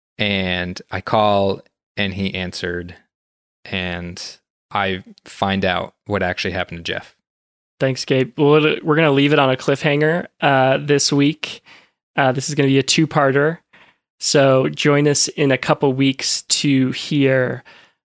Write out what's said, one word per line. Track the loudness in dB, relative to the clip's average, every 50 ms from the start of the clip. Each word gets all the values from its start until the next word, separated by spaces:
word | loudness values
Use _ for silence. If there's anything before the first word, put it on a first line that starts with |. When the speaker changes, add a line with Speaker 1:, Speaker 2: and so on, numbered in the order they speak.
| _ _ _ -4
Speaker 1:
And | -2 -2 -2 -2 -2 -2 -4 -4 -4 -6 -8 -12 -12 -12
I | -12 -10
call, | -6 -2 0 2 2 2 2 2 2 0 -2 -4 -8 _ _ _ _ _ _ -6
and | -6 -4 -4
he | -4 -6 -6 -6
answered, | -6 -8 -8 -10 -8 -8 -6 -6 -6 -8 -12 -16 -20 _ _ _ _ _ _ _ _ _ _ _ _ -16 -10
and | -8 -6 -6 -6 -6 -8 -10 -10 -12 -14 -14 -16 -18 -20 _ _ _ _ _ _
I | -4 -4 -2 -2 -4 -6 -8 -14 -20 _ -20
find | -18 -10 -4 -2 -2 -2 0 0
out | 0 -2 -2 -4 -8 -10 _ _
what | -6 -4 -2
actually | -2 -2 -4 -4 -6 -6
happened | -4 -4 -6 -6 -8 -12
to | -10
Jeff. | -8 -8 -10 -10 -14 _ _ _ _ _ _ _ _ _ _ _ _ _ -4
Speaker 2:
Thanks, | -4 -4 -2 -4 -4
Gabe. | -2 0 0 0 -2 -2 0
Well, | 2 4 4 4 4 2 0 -2 -2
we're | 0 2
gonna | 2 4 4
leave | 4 4 4 4 4
it | 4
on | 4 2
a | 2 0
cliffhanger, | 0 -2 -2 0 0 0 0 0 0 0 0 -2 -4 -8 _ -4
uh, | 0 2 2 4 4 2 2 0
this | 0 0 0 2 2 2
week. | 2 2 2 2 0 -2 -6 -12 -12 -14 _ -20 -20 -20 _ _ _ _ _ _ -2
Uh, | 0 0 0
this | 0 -2 -4 -4
is | -2
gonna | 0 2 2
be | 4 2
a | 2
two-parter. | 2 2 2 2 2 2 2 2 2 2 2 0 0 -2 -6 _ _ _ -20 -20 _ _ _ _ _ _ -8
So | -4 0 2 4 4 4 4 4 2 0
join | -2 -2 0 2 2 4 4 2
us | 2 2 0 -2
in | -2 0 0 2
a | 0 0
couple | 0 0 0 2 2 0 2
weeks | 2 2 0 0 -2 -4 -6 -6 -6 -4
to | -4 -4 -2 0 2 2 2 2 0
hear, | -2 -6 -6 -4 0 2 2 2 2 2 0 -2 -4 -8 -12 -16 -20 -20 -20 _ _ _ _